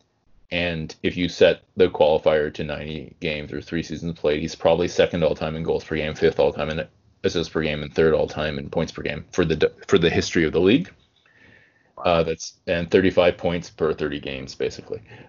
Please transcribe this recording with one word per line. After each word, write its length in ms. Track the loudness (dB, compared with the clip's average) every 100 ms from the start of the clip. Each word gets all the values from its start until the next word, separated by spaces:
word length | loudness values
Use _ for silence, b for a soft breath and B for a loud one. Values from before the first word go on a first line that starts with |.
| _ _ _ _ -8
and 440 | -4 -2 -4 -8 -6
if 140 | -4 -2
you 100 | -2
set 360 | 4 4 4 _ 2
the 140 | 2
qualifier 640 | 4 4 4 2 2 0
to 100 | -4
ninety 520 | -8 -8 -8 -10 -12 -8
games 320 | -6 -6 -8
or 100 | -10
three 220 | -6 -6
seasons 340 | -6 -8 -8 -4
played, 220 | -2 -2
he's 160 | -4 0
probably 320 | 2 2 2
second 360 | 2 2 2
all 120 | 0 0
time 200 | -6 -4
in 80 |
goals 200 | -4 -4
per 120 | -4 -4
game, 200 | -4 0
fifth 240 | 2 4
all 140 | 0
time 160 | 0 -4
in 180 | -6 -8 _ _ _
assists 280 | -2 -2 -2
per 100 | -2
game, 220 | -2 -4
and 100 | -4
third 200 | -2 0
all 140 | 0 -2
time 300 | -4 -4 -6
in 100 | -6
points 220 | -4 -4
per 100 | -6
game 240 | -8 -8 -4
for 120 | 0
the 120 | 0 2
d-, 120 | -2 -2 0
for 100 | 2
the 120 | 4
history 360 | 2 0 2 2
of 80 |
the 80 | 4
league. 320 | 4 4 0 -14 _ _ b b b b b b b -4
Uh, 260 | 2 2
that's, 300 | 2 -2 -8 -8 -4
and 220 | -2 4
thirty-five 460 | 4 6 6 4 4
points 320 | -2 -2 -6
per 240 | -4 -2
thirty 260 | -2 -4 -6
games, 360 | -8 -10 -10 -6
basically. 460 | -6 -6 -12 -14 B B